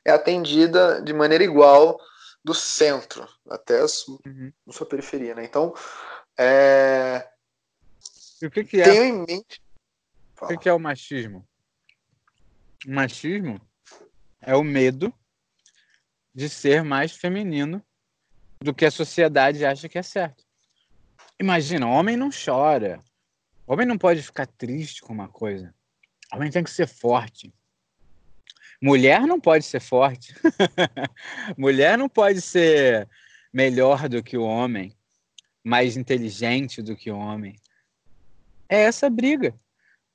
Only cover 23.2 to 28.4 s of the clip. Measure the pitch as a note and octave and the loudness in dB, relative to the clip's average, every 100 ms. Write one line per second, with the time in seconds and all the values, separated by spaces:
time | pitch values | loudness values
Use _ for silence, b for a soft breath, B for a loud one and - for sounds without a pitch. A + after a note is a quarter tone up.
23.2 | _ _ _ _ - C#3+ B3 G#3+ F#3 E3+ | _ _ _ _ -6 -2 -2 0 2 0
24.2 | C#3 - C3+ - A#2+ C#3 D#3 - - A2 | -4 -10 -10 -10 -10 -8 -10 -14 -14 -14
25.2 | F#2+ - A2 G2 F2+ _ _ _ _ _ | -14 -10 -8 -8 -12 _ _ _ _ _
26.2 | - A#2+ D3+ F3 E3 - E3 - A#2+ B2 | -16 -8 -4 -4 -4 -4 -6 -2 0 0
27.2 | A2+ - - _ _ _ _ _ _ - | -2 -18 -20 _ _ _ _ _ _ -20
28.2 | _ - | _ -20